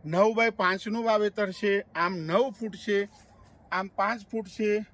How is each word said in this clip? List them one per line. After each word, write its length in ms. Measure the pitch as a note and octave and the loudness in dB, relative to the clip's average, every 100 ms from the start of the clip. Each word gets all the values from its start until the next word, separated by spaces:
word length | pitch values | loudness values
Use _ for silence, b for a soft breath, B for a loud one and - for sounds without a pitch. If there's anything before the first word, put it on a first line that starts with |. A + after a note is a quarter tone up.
નવ 300 | D3+ E3+ G#3+ | -2 4 4
બાય 160 | A3+ A#3 | 4 0
પાંચનું 540 | A3 F#3 F#3+ A3 A3+ | 2 0 0 -4 -2
વાવેતર 480 | A3+ G#3+ G#3 G3+ G3+ | 2 2 2 0 -4
છે, 320 | F3+ G#3 G3+ - | 0 0 0 -2
આમ 200 | E3 F3 F#3 | -2 -2 -2
નવ 340 | D#3 F#3 C4 | 0 2 2
ફૂટ 260 | G#3 A3 F3+ | -2 -10 -8
છે, 320 | - G3+ G3+ - - - - - - | -2 -2 -2 -10 -20 -20 -20 -20 -6
આમ 160 | F3+ F#3+ | -6 -4
પાંચ 320 | - G3+ A#3 G3+ | -2 -2 -2 -6
ફૂટ 180 | A3+ F#3 | -8 -8
છે. 360 | - G#3+ G#3 G#3+ | -4 0 0 -4